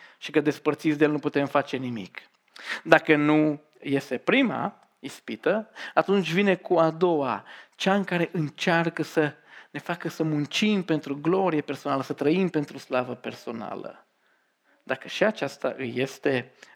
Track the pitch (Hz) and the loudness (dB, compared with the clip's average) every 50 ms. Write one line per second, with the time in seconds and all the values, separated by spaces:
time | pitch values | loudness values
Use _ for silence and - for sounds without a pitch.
0 | - - - _ - - - 156 143 147 143 - - 156 143 - - 160 151 143 | -20 -20 -20 _ -16 -4 -2 0 0 0 -2 0 -2 -2 -2 0 0 -2 2 2
1 | 151 147 151 147 135 147 - 143 143 139 - 147 135 - - 127 131 123 120 110 | 2 2 2 0 -2 -2 -2 0 -2 0 0 -2 -2 -2 -4 -6 -6 -6 -6 -8
2 | 92 90 - - - - _ _ _ _ _ - - - - - - 160 165 156 | -8 -10 -14 -18 -20 -20 _ _ _ _ _ -18 -12 -10 -10 -8 4 6 6 6
3 | - - 156 147 147 151 151 156 151 156 147 143 - _ _ _ - 147 139 139 | 8 6 4 4 6 6 6 6 4 4 0 -2 -6 _ _ _ -4 -2 -2 -2
4 | 135 - 127 120 - - 196 262 277 214 143 120 123 202 - _ _ _ _ _ | -2 -4 -6 -4 0 2 2 4 2 2 0 -2 -4 -6 -6 _ _ _ _ _
5 | - 135 - - - - 113 - - 151 190 220 214 - _ - - - - 156 | -14 -14 -14 -14 -12 -10 -10 -4 -2 -2 -2 -2 -4 -8 _ -16 -16 -2 0 0
6 | 156 - 196 202 180 151 160 190 208 202 185 - - - 180 165 165 160 160 160 | 2 4 2 2 2 2 2 2 4 4 2 0 0 0 2 4 4 2 2 2
7 | 185 180 170 151 139 127 110 101 - - - - - - _ - - 190 190 202 | 2 2 2 2 0 -2 -4 -4 -6 -12 -20 -20 -20 -20 _ -4 0 2 2 2
8 | 190 - 180 170 170 - - 180 151 143 - - - 190 170 170 170 165 156 - | 0 0 -2 -2 -2 -2 -2 -2 -4 -4 -6 -4 0 2 2 2 2 0 -2 -4
9 | 156 - - 170 151 147 - - _ _ - - - - - 143 - - 175 170 | -6 -2 0 0 0 0 -2 -6 _ _ -20 -20 -20 -16 -14 -12 -8 -8 -8 -6
10 | - 170 - - 165 156 151 147 147 131 - - 214 214 214 196 175 - 160 151 | -6 -8 -4 -4 -2 -2 0 -2 -2 -2 -2 0 2 2 2 2 0 0 -2 -2
11 | - 139 139 143 143 160 180 190 190 180 160 147 143 - 139 131 - 143 139 135 | -2 -4 -8 -4 0 0 2 2 2 2 0 0 -2 -4 -8 -8 -4 -4 -2 -2
12 | 131 - - - 143 143 160 185 196 175 - 156 143 - - 131 - - 131 127 | -2 -4 -6 -2 0 2 4 4 2 2 0 -2 -2 -4 -6 -14 -8 -4 -2 -2
13 | 123 127 123 - - - - - - 123 117 117 104 - 98 98 - - - - | -2 -2 -6 -10 -10 -10 -12 -10 -10 -10 -10 -10 -8 -10 -10 -10 -12 -12 -16 -18
14 | _ _ _ _ _ _ _ _ _ _ _ _ _ _ _ _ _ - 131 - | _ _ _ _ _ _ _ _ _ _ _ _ _ _ _ _ _ -6 -6 -6
15 | - 156 - - 185 214 220 - 143 139 - - - 135 - 127 135 120 120 123 | -6 -10 -2 0 2 2 2 0 -4 -8 -6 -6 -6 -6 -4 -6 -6 -6 -4 -4
16 | 131 135 - - - 147 135 123 120 127 _ _ - - - | -4 -4 -6 -4 -2 0 0 0 -2 -6 _ _ -20 -20 -20